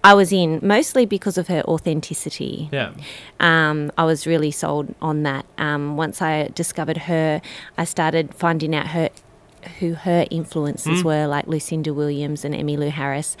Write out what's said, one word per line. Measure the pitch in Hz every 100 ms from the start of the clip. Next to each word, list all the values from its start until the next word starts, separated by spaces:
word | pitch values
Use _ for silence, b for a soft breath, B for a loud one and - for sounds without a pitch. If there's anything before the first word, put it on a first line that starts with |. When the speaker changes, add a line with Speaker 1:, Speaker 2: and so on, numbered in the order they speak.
Speaker 1:
I | 202
was | 202 185
in, | 190 170 160
mostly | 196 208 311 262 233
because | 196 202 185
of | 175
her | 170
authenticity. | - 160 - 156 - 156 156 - - - 151
Speaker 2:
Yeah. | 139 104 - 147 B B -
Speaker 1:
Um, | 170 160 156 151 147 -
I | 165
was | 156 165
really | 165 151
sold | - 156 147 151 -
on | 156 151
that. | 147 135 - -
Um, | 156 147 147 147
once | 156 -
I | 160 156 147
discovered | - 170 - 156 160
her, | 175 165 160 151 B B B -
I |
started | 170 - 160 165 147
finding | - 170 165 156 156
out | 151
her, | 165 160 - - - _ - - -
who | 170 165
her | 190 175 -
influences | 165 160 165 147 - 156 175
Speaker 2:
Hmm. | 170
Speaker 1:
were, | 151 147
like | 143 -
Lucinda | 160 - 160 156
Williams | 143 147 143 147 147 147
and |
Emmylou | 143 147 147 147
Harris. | 147 139 139 156 -